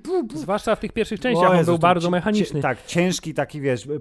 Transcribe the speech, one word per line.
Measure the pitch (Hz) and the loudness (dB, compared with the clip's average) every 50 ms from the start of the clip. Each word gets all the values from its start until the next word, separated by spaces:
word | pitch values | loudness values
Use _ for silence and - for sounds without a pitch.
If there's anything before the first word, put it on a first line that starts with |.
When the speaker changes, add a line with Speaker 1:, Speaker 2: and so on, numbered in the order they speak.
| - | -6
Speaker 1:
piu, | 311 370 370 277 214 | -4 -2 -2 -2 -4
piu. | 262 311 | -6 -8
Speaker 2:
Zwłaszcza | 277 - 202 208 - 262 214 | -4 -4 -4 -2 0 0 -2
w | - | -2
tych | - 202 | -2 -8
pierwszych | - 233 208 - 220 - | -4 -4 -4 -4 -4 -4
częściach | - 254 240 170 180 185 | -2 0 2 4 4 6
Speaker 1:
O | |
Speaker 2:
on | 185 175 | 6 4
Speaker 1:
Jezus, | 165 | 4
Speaker 2:
był | 170 170 165 | 4 2 2
Speaker 1:
ten | |
Speaker 2:
bardzo | 165 175 180 175 165 175 | 4 4 2 4 2 0
Speaker 1:
cie-, | |
Speaker 2:
mechaniczny. | 180 180 165 214 208 208 180 - - 147 | 0 0 0 0 0 0 0 -2 -2 -2
Speaker 1:
cie-, | |
tak, | 139 139 123 - - | -2 -2 -2 -4 -6
ciężki | - - 170 175 185 170 - - 160 139 | -4 0 0 2 2 0 -2 -6 -6 -4
taki, | 151 143 - - 151 | -4 -4 -4 -4 -4
wiesz, | 135 139 127 117 - 139 147 147 | -2 0 0 -2 -2 -6 -8 -8